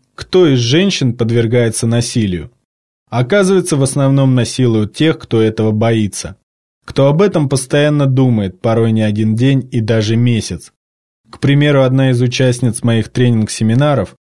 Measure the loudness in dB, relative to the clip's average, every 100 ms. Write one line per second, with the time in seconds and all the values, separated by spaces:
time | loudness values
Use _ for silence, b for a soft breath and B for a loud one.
0 | _ -20 -2 2 4 2 0 0 0 0
1 | -2 -2 -2 0 0 0 0 -2 -2 -2
2 | -2 -2 -2 -4 -10 _ _ _ _ _
3 | -8 -4 0 0 2 2 0 -2 -2 0
4 | 0 2 2 0 -2 0 0 0 -2 -2
5 | -2 -2 -2 0 0 0 -2 0 0 0
6 | -2 -6 -14 -16 _ _ _ _ -8 0
7 | 2 2 2 0 -2 -2 -2 0 0 2
8 | 0 2 2 0 -2 -4 -2 0 2 0
9 | 0 0 -2 0 0 0 -2 -4 -2 0
10 | 0 0 0 0 -4 -10 -14 _ _ _
11 | _ _ _ -4 0 2 2 2 2 2
12 | 2 2 0 0 0 0 -2 -2 0 0
13 | -2 0 2 2 -2 -2 0 2 2 0
14 | -4 -10